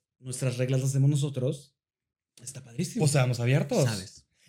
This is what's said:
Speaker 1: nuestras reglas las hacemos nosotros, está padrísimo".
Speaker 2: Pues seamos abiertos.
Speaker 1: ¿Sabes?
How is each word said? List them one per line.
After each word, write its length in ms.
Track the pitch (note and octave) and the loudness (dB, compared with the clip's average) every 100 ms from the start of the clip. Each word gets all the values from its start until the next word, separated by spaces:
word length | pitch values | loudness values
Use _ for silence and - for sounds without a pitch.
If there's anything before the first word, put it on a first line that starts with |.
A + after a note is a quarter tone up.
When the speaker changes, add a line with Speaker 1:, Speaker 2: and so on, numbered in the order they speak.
| _ _ | _ _
Speaker 1:
nuestras 380 | B2+ A#2+ C3 A#2 | -12 -6 -4 -2
reglas 220 | B2+ C3+ | 0 0
las 100 | C3+ | 0
hacemos 180 | C3+ C#3 | 2 4
nosotros, 680 | D3 C#3+ C3+ B2+ - - _ _ _ _ _ _ _ | 4 0 -2 -4 -4 -12 _ _ _ _ _ _ _
está 220 | - - | -16 -16
padrísimo". 380 | - - F3+ A#3 | -14 -6 -4 0
Speaker 2:
Pues 100 | D3+ | 2
seamos 260 | D3 B2+ A#2 | 2 2 0
abiertos. 460 | A#2+ C#3 C#3+ A#3 | 2 2 2 2
Speaker 1:
¿Sabes? 420 | B2+ G#2 G2 - _ _ | 2 0 -8 -18 _ _